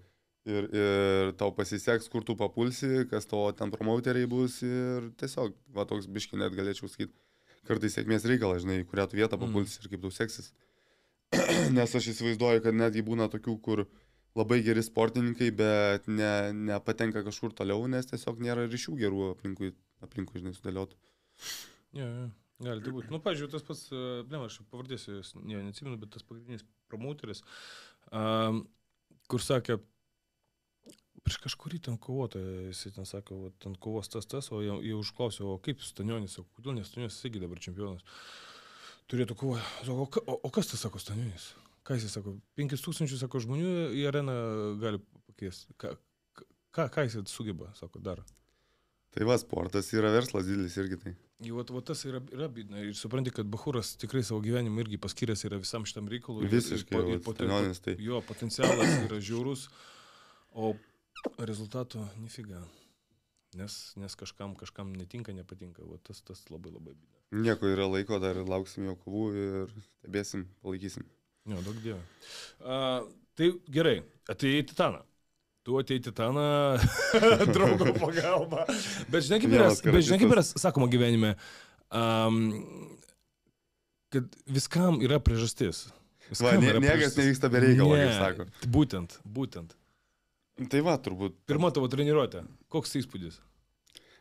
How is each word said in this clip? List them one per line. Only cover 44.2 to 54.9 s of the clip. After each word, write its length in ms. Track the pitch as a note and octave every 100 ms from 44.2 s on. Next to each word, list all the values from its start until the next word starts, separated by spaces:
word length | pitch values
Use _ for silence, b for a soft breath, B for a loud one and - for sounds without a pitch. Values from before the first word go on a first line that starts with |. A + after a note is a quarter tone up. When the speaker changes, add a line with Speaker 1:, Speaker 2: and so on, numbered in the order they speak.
| C#3 B2+ A#2 A2 G#2+ G#2
Speaker 2:
gali 200 | A2 G#2 - - _
pakviest." 400 | G#2 G2 F2+ - -
Ką, 200 | - - _ _ _ - - _ _
ką, 160 | - D3
ką 140 | - C3+
jisai 200 | A2 G2+
sugeba, 460 | - A2 F2 - G2+
sako, 240 | F2 -
dar? 240 | F#2 F#2 - _ _ _ _ _ _ _ _ -
Speaker 1:
Tai 80 | G#2+
va, 120 | A#2+
sportas 540 | - - F2+ G2+ F#2+
yra 160 | A2 G#2+
verslas 340 | A2 B2 G2+ F#2
didelis 300 | G2+ F2+ F#2
irgi 200 | F#2+ F#2
tai. 180 | - F2 _ _
Speaker 2:
Jau 140 | A2+ A#2
vat, 120 | A#2+
vat 160 | B2+ B2
tas 180 | D#3 C#3
yra, 140 | B2+ C3
yra 160 | B2+ D#3
bidna. 300 | A#2 G2+ G2+
Ir 120 | G#2
supranti, 380 | G#2 A2 A#2 C#3
kad 140 | - G#2
Bachūras 500 | G#2+ - B2+ G#2 -
tikrai 260 | A2 C3
savo 180 | A#2 G#2+
gyvenimą 380 | G#2+ B2 A#2+ G#2+
irgi 160 | A2